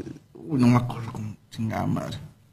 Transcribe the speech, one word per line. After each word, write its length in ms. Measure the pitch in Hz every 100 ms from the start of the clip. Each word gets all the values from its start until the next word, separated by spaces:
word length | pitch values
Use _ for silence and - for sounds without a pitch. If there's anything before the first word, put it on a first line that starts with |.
| - - _
uy, 260 | - - 139
no 100 | 120
me 80 | 120
acuerdo 340 | 120 - 113
cómo, 240 | - 107 - _
chingada 360 | - 113 92 98
madre. 300 | 98 67 - - - _